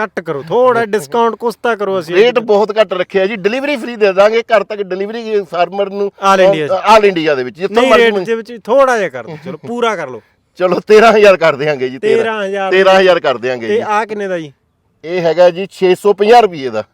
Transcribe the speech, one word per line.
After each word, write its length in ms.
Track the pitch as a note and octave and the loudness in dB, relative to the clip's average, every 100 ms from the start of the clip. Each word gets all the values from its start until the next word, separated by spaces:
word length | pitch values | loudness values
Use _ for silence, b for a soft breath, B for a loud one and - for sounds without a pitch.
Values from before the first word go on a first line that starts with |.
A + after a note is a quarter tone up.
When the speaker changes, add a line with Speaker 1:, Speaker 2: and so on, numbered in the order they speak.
Speaker 1:
ਘੱਟ 160 | G#3+ - | -8 -8
ਕਰੋ, 240 | E3 C#3+ D#3 | -8 -10 -4
ਥੋੜ੍ਹਾ 380 | G#3+ B3+ A#3 A3+ | 0 2 0 -2
ਡਿਸਕਾਊਂਟ 500 | G#3 C#3 A#3+ A#3 A3 | -4 -4 -2 -2 -2
ਕੁਛ 200 | A#3 - | -8 -4
ਤਾਂ 140 | A#3+ G#3+ | -6 -4
ਕਰੋ। 220 | G3 F#3+ | -4 -4
ਅਸੀਂ 160 | D#3+ F3 | -2 2
Speaker 2:
ਰੇਟ 240 | A#3 A#3+ | 2 0
ਬਹੁਤ 360 | A3+ G3+ G#3+ G#3 | 0 0 0 0
ਘੱਟ 120 | G#3 | -2
ਰੱਖਿਆ 320 | F#3 F3+ G3 F#3+ | -2 -2 -2 -2
ਜੀ, 100 | A3+ | -2
ਡਿਲੀਵਰੀ 420 | F#3 B3+ C#4 C#4+ | -4 -4 -4 -4
ਫ੍ਰੀ 180 | A#3+ A#3 | -6 -2
ਦੇ 180 | G3+ | 0
ਦਾਂਗੇ 280 | F#3 G#3 A3+ | 4 2 2
ਘਰ 220 | A3+ A3 | 0 -2
ਤੱਕ 180 | G3 G#3+ | 0 -8
ਡਿਲੀਵਰੀ 600 | F#3+ F#3 G3+ A3+ A3 G#3 | -8 -6 -6 -8 -4 -4
ਫਾਰਮਰ 480 | F#3 E3+ F3 G3 G3 | -4 -4 -4 -4 -6
ਨੂੰ, 220 | G3+ G3+ - G3 | -4 -8 -2 0
Speaker 1:
All 120 | F#3+ F#3 | 4 4
India 220 | D#3+ D3 | 2 -2
'ਚ। 40 | |
Speaker 2:
all 320 | F#3 F3+ A3 G3+ | -2 4 4 4
India 240 | F3 D#3 C#3 | 0 0 -2
ਦੇ 80 | |
ਵਿੱਚ, 140 | B2+ D3 | -4 -6
ਜਿੱਥੋਂ 240 | F#3+ G#3+ | -4 0
Speaker 1:
ਨਹੀਂ, 100 | C4 | 2
Speaker 2:
ਮਰਜ਼ੀ 140 | A3+ A#3 | 4 2
Speaker 1:
ਰੇਟ 80 | |
Speaker 2:
ਮੰਗ- 120 | G#3 F#3 | 0 -4
Speaker 1:
ਦੇ 100 | A3+ | -6
ਵਿੱਚ 220 | A3+ A#3+ | -8 -16
ਥੋੜ੍ਹਾ 340 | G3+ C4 C4 A#3+ | -2 2 2 0
ਜਿਹਾ 120 | F3 | -4
ਕਰ 160 | B2+ A#2+ | -8 -12
ਦਿਓ, 120 | D3+ E3 | -14 -14
ਚਲੋ 120 | D#3+ | -14
ਪੂਰਾ 380 | E3 A#3+ A#3 G3 | -10 -4 -4 -4
ਕਰ 140 | C#3+ | -10
ਲਓ। 120 | A#2 _ _ _ - | -12 _ _ _ -4
Speaker 2:
ਚਲੋ 240 | F3+ F3 - | -2 -2 4
ਤੇਰਾਂ 260 | G#3+ A3+ | 6 6
ਹਜ਼ਾਰ 240 | G#3+ G#3 F3+ | 6 4 4
ਕਰ 180 | D#3+ C#3 | 2 0
ਦਿਆਂਗੇ 340 | D3+ C#3 B2+ | -2 -2 -4
ਜੀ, 80 | C3 | -4
ਤੇਰਾਂ। 200 | G#3+ A3+ | 0 0
Speaker 1:
ਤੇਰਾਂ 280 | A3+ A3 G3 | 0 -4 -6
ਹਜ਼ਾਰ 260 | G3 F#3+ | -4 0
Speaker 2:
ਤੇਰਾਂ 280 | F#3+ F#3+ F#3+ | 2 4 4
ਹਜ਼ਾਰ 200 | F#3 E3+ | 4 2
ਕਰ 180 | D3+ B2 | 0 -2
ਦਿਆਂਗੇ 300 | B2 A#3 A3+ | -4 -6 -2
Speaker 1:
ਤੇ 80 | G#3+ | -4
Speaker 2:
ਜੀ। 60 | |
Speaker 1:
ਆਹ 240 | G#3+ G#3 A3 | -2 -4 -4
ਕਿੰਨੇ 220 | G#3+ G3 | -8 -6
ਦਾ 120 | F3+ | -8
ਜੀ? 140 | D3+ _ _ _ _ _ D3+ | -10 _ _ _ _ _ -8
Speaker 2:
ਇਹ 160 | F3+ | -4
ਹੈਗਾ 280 | E3+ D#3 F3+ | -2 4 2
ਜੀ 180 | E3+ G3 | 2 -10
ਛੇ 240 | - F#3 F3+ | -2 0 2
ਸੌ 180 | G3+ | 0
ਪੰਜਾਹ 280 | G3 G#3 A#3+ | 0 6 6
ਰੁਪਏ 280 | G#3+ E3 C3 | 4 -2 -6
ਦਾ। 140 | A2 - | -6 -8